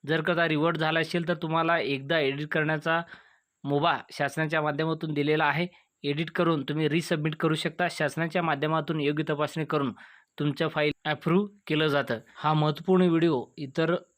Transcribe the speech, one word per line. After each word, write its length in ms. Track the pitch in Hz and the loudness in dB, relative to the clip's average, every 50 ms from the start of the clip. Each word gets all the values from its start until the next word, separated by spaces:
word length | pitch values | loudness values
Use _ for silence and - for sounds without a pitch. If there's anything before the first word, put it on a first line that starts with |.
| - 143 | -2 0
जर 140 | 156 165 | -2 0
का 260 | 156 180 175 165 170 160 | 0 0 2 2 2 2
रिवर्ट 300 | 156 147 151 165 170 156 | 2 2 2 2 0 0
झाला 220 | 160 156 160 165 | 0 0 0 0
असेल 280 | 160 160 - 175 170 156 | -2 0 -2 -4 0 -2
तर 60 | 175 | -2
तुम्हाला 460 | 160 170 160 160 165 165 165 170 165 | -2 -2 0 0 2 2 2 2 2
एकदा 400 | 113 123 139 135 135 139 165 160 | 2 0 -2 -4 -2 0 0 2
एडिट 280 | 147 135 135 139 151 147 | 2 2 0 -2 -4 -2
करण्याचा 540 | - 165 156 156 156 156 156 165 165 165 170 - - - - - _ _ _ _ _ _ - | 0 0 0 0 0 -2 0 0 -2 -2 -2 -6 -14 -20 -20 -20 _ _ _ _ _ _ -4
मुभा 340 | 139 143 143 147 170 147 120 - - | 0 0 2 2 2 0 0 -4 -12
शासनाच्या 500 | - - 143 139 - - 160 151 156 160 | -6 -4 -4 -2 0 -2 -2 0 0 0
माध्यमातून 520 | 151 151 147 143 160 160 160 160 165 160 151 | 0 0 -2 0 -2 -2 -2 -4 -4 -4 -2
दिलेला 320 | 143 143 147 151 151 160 | 0 0 2 2 2 2
आहे. 220 | 147 143 151 175 175 - - _ _ _ _ - | 2 2 0 -2 -4 -6 -16 _ _ _ _ -4
एडिट 280 | 143 143 147 165 160 | -4 -2 -2 -4 -6
करून 320 | - - 175 165 165 151 131 | -2 0 2 2 2 0 -2
तुम्ही 260 | - 147 156 160 151 | -4 -2 0 0 0
रिसबमिट 460 | 147 175 165 - 180 151 151 156 151 | 0 0 0 0 -2 -2 0 -4 -4
करू 200 | - - 160 160 | 0 0 0 0
शकता. 320 | 156 - 175 - - 175 170 | 0 -2 -6 -4 -2 -4 -2
शासनाच्या 500 | - - 156 143 - - 165 165 156 185 | 0 -2 -2 -2 0 -2 -4 -2 0 -2
माध्यमातून 600 | 170 160 151 139 143 151 160 160 151 - 165 156 | 0 0 0 0 0 0 0 0 0 -2 -2 0
योग्य 220 | 147 143 151 151 156 151 | 0 0 0 0 -2 -2
तपासणी 360 | 156 143 151 143 - 160 156 | 0 -2 -2 -2 -2 -6 -4
करून 280 | - - 151 143 127 104 - - - - - _ _ _ - | -2 0 0 0 -2 -4 -8 -18 -20 -20 -20 _ _ _ -4
तुमच्या 280 | 147 147 139 - 165 160 | -2 -2 0 0 -2 -2
फाईल 240 | - 156 151 151 143 _ _ | 0 0 0 0 -2 _ _
अप्रूव्ह 420 | 156 151 151 - 165 165 190 208 202 - _ _ - | -4 -4 -2 0 2 2 2 2 0 -8 _ _ -2
केलं 200 | 156 151 156 156 | 0 0 2 2
जातं. 320 | 143 143 135 - 120 110 - - - | 2 0 0 0 -4 -6 -6 -14 -20
हा 180 | - - 151 156 | -4 0 0 2
महत्त्वपूर्ण 500 | 156 151 151 151 - - - 185 185 185 | 2 2 2 0 -2 0 2 4 4 6
व्हिडिओ 420 | 180 165 165 160 170 156 127 117 - _ - | 4 4 4 4 2 2 0 -2 -6 _ -12
इतर 380 | 151 131 131 - 160 160 170 - - _ _ | -12 -8 -2 -2 0 0 0 -2 -4 _ _